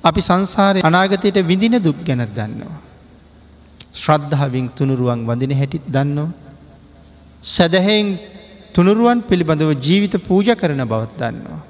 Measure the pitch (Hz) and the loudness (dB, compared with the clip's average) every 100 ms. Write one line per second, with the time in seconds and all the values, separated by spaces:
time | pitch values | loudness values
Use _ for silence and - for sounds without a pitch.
0 | 175 160 175 185 196 - 196 190 160 175 | 2 0 0 0 0 2 2 4 2 2
1 | 190 190 208 196 170 185 226 240 175 139 | 2 2 0 0 0 2 2 2 0 -2
2 | 165 127 113 101 107 110 - 151 - - | -4 -4 -4 -6 -8 -8 -14 -16 -20 -20
3 | - - _ - - - - - - - | -20 -20 _ -20 -20 -20 -20 -20 -20 -10
4 | - 151 143 143 139 127 127 - 139 131 | 0 0 2 -2 -2 -2 -4 -2 -2 0
5 | 123 120 117 120 131 139 139 160 147 131 | 0 -2 -2 -2 -2 -2 -2 -4 -4 -2
6 | 143 147 156 175 - - - - - - | 0 -2 -4 -8 -18 -20 -20 -20 -20 -20
7 | - - - - - - 170 185 185 214 | -20 -20 -20 -16 -8 0 2 4 2 2
8 | 208 180 - - - - - - 180 214 | 0 -4 -10 -20 -20 -20 -4 2 4 4
9 | 233 240 226 180 160 156 156 143 135 190 | 4 2 0 0 0 0 0 0 2 2
10 | 202 196 - 190 202 226 175 139 123 113 | 2 -2 0 0 2 0 0 -2 -2 -2
11 | 110 - 120 110 - 156 - | -4 -6 -8 -8 -12 -14 -16